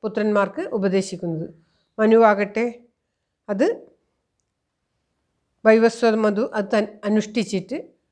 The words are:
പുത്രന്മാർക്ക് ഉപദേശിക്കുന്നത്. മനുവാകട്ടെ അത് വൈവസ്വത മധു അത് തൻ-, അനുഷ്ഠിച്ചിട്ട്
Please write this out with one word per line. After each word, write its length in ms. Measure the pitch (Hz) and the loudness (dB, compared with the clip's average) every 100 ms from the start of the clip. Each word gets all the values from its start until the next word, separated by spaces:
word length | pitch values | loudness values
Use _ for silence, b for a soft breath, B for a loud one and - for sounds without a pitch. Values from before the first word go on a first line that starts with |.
പുത്രന്മാർക്ക് 600 | 156 208 214 208 196 247 | -8 -4 0 0 0 -4
ഉപദേശിക്കുന്നത്. 920 | 370 214 196 190 185 175 175 160 165 - _ _ _ - | -6 -4 0 0 -2 -6 -8 -6 -8 -14 _ _ _ -2
മനുവാകട്ടെ 800 | 220 226 226 202 202 214 240 233 _ _ _ _ _ _ - | 2 6 6 4 -2 -4 -6 -8 _ _ _ _ _ _ -10
അത് 380 | 202 330 494 - _ _ _ _ _ _ _ _ _ _ _ _ _ _ _ _ _ - | -2 0 -2 -10 _ _ _ _ _ _ _ _ _ _ _ _ _ _ _ _ _ 4
വൈവസ്വത 500 | 220 226 226 233 220 | 6 4 2 0 2
മധു 340 | 214 202 262 | 0 0 -2
അത് 120 | 220 202 | -4 -2
തൻ-, 340 | 208 208 - 208 | -2 -2 -6 -2
അനുഷ്ഠിച്ചിട്ട് 840 | 214 214 240 208 190 185 285 - _ _ | 0 0 -4 -4 -4 -6 -10 -12 _ _